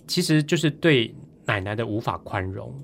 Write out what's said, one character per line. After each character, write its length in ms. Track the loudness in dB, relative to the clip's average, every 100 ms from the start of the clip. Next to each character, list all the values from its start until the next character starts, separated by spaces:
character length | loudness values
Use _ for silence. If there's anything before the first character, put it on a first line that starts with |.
| -4
其 120 | -2
实 220 | 2 2
就 140 | 4 2
是 120 | 0
对 460 | 2 4 4 2 -4 -20 -8
奶 160 | -2 -2
奶 120 | -2
的 140 | -4 -2
无 140 | -2
法 180 | -2 -6
宽 240 | -6 -6
容。 320 | -4 -8 -10 -14